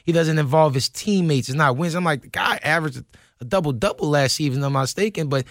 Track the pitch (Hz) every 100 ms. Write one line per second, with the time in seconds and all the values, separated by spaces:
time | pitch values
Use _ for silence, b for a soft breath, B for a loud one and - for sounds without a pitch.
0 | - 165 160 156 143 160 156 131 - -
1 | - 196 170 139 120 139 147 123 175 165
2 | 175 143 - - 101 - 139 160 156 123
3 | - b b b 123 196 151 123 196 -
4 | 156 147 135 - 147 131 139 139 135 -
5 | 214 190 151 135 131